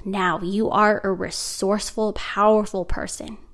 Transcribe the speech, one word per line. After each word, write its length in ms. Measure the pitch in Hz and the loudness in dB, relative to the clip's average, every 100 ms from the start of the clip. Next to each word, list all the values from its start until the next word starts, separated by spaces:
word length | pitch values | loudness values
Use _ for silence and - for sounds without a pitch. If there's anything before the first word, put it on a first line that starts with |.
now, 360 | 202 196 185 160 | -6 -2 0 0
you 300 | 175 196 220 | -2 0 2
are 300 | - 208 208 | 4 4 2
a 80 | 190 | 0
resourceful, 1000 | 185 185 - - - 196 208 - - 214 | -4 -4 -6 -8 -2 0 0 -2 -2 -2
powerful 720 | 202 - - 214 214 202 196 | -2 -4 4 6 6 2 -2
person. 540 | 180 - - - - 220 - | 0 -2 -2 -8 -12 -16 -18